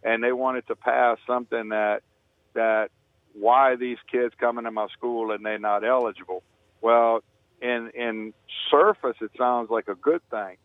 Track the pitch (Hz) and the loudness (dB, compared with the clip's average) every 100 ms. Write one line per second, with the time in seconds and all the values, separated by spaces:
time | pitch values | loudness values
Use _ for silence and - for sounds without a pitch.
0 | 113 113 120 127 131 127 - 113 - 123 | -2 0 0 0 -2 -4 -6 -6 0 2
1 | 123 113 - 123 120 117 110 110 107 104 | 2 0 -2 -4 -2 -6 -4 -2 0 -2
2 | _ _ _ _ _ - 113 110 107 _ | _ _ _ _ _ -2 0 0 -2 _
3 | _ _ _ 104 104 127 135 127 123 120 | _ _ _ -2 4 6 6 2 -4 -8
4 | - 127 120 _ 120 117 117 110 104 - | -4 0 0 _ -2 -2 -6 -4 -6 -6
5 | 123 117 110 107 107 107 107 104 110 127 | -6 -4 -4 -4 -4 -4 0 0 2 0
6 | 120 98 92 92 _ _ _ _ 113 117 | 0 -6 -10 -12 _ _ _ _ 4 6
7 | 117 113 - _ _ _ 123 120 113 123 | 6 2 -2 _ _ _ -4 -4 -6 -8
8 | 120 110 110 - _ - - 143 190 208 | -6 -6 -10 -14 _ -12 0 4 4 2
9 | 131 113 110 - 123 123 113 113 104 98 | -4 -6 -10 -4 -2 -2 -2 -4 -4 -4
10 | - 170 _ 113 98 92 | 0 0 _ -10 -10 -14